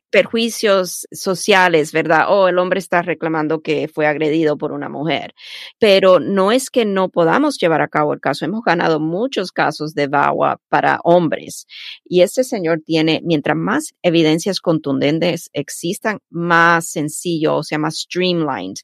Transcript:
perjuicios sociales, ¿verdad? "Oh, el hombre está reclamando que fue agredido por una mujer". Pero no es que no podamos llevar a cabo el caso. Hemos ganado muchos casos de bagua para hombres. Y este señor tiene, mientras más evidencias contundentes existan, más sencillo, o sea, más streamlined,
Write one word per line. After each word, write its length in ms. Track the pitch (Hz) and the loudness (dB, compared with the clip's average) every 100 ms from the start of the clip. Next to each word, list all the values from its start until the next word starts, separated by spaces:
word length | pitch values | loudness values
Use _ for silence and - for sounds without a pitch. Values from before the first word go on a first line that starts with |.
| - | 0
perjuicios 960 | 202 180 226 226 - 214 196 175 - - | 0 2 0 -2 0 2 2 0 -8 -14
sociales, 800 | - 196 175 - 190 180 160 147 | -8 -6 -2 2 4 6 4 2
¿verdad? 320 | 156 156 160 - | 0 2 2 4
"Oh, 180 | 196 185 | 4 4
el 100 | 180 | 2
hombre 200 | 180 185 | 0 -2
está 240 | - 180 | -2 -2
reclamando 580 | 170 160 165 160 151 160 | -2 -4 -4 -2 -2 -2
que 260 | 160 143 151 | -2 -4 -4
fue 200 | - 151 | -2 0
agredido 500 | 147 156 160 151 147 | 0 0 0 0 -2
por 140 | 151 | -6
una 160 | 143 139 | -8 -10
mujer". 460 | 143 156 139 - - - - - - | -6 -4 -4 -8 -16 -18 -18 -18 0
Pero 400 | 214 190 185 175 | 4 6 6 4
no 300 | 117 196 190 | 4 0 2
es 180 | 254 262 | 0 0
que 140 | 254 214 | -2 0
no 240 | 190 185 | 0 -2
podamos 500 | - 165 196 294 - | 0 2 2 0 0
llevar 220 | 175 151 | 0 0
a 80 | 147 | 0
cabo 240 | 151 151 | 0 0
el 80 | - | -2
caso. 240 | 139 135 160 | -4 -4 -4
Hemos 180 | 220 | -2
ganado 360 | 233 170 170 156 | 0 0 0 0
muchos 520 | 156 175 269 240 185 | -2 -2 -4 -4 -6
casos 420 | - 147 - 151 | -2 -2 -4 -6
de 140 | 151 143 | -4 0
bagua 520 | 147 143 143 143 - _ | 2 2 2 0 -2 _
para 300 | 147 143 139 | 0 2 2
hombres. 640 | - 175 160 - 76 - - - - - - | 4 4 4 -2 -8 -16 -18 -20 -18 -18 0
Y 160 | 180 | 2
este 220 | 180 - | 4 2
señor 380 | 254 220 165 165 160 | -2 -2 -2 -2 0
tiene, 360 | 160 160 156 170 | 0 2 0 0
mientras 320 | 151 156 156 | 0 0 -2
más 360 | 175 277 - _ | -2 -4 -6 _
evidencias 580 | 180 165 156 165 202 180 | 0 2 2 2 -2 -4
contundentes 880 | - 156 143 135 139 160 175 165 - | -2 -2 -2 -2 0 0 -2 -4 -8
existan, 640 | - - - 170 208 220 202 _ | -10 -10 -8 -8 -6 -6 -8 _
más 560 | 170 170 170 170 165 165 | -6 0 4 4 2 0
sencillo, 680 | 170 151 - 175 165 151 147 | -6 -6 -6 -4 -2 0 -2
o 60 | |
sea, 140 | 151 151 | -2 -4
más 180 | 156 156 | -4 -6
streamlined, 800 | - 175 180 175 151 117 92 107 | -8 -4 -2 0 -2 -4 -8 -12